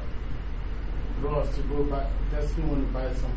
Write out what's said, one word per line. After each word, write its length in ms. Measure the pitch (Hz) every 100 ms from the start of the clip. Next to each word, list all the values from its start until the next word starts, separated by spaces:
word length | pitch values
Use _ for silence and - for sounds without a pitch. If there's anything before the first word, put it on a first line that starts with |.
| - - - - - - - - - - - -
draw 180 | 143 147
us 140 | - -
to 60 |
go 200 | - 147
back. 240 | 143 143 - - -
Just 260 | 147 147 156
want 280 | 151 139 131
to 60 |
buy 200 | 131 131
some 180 | 123 123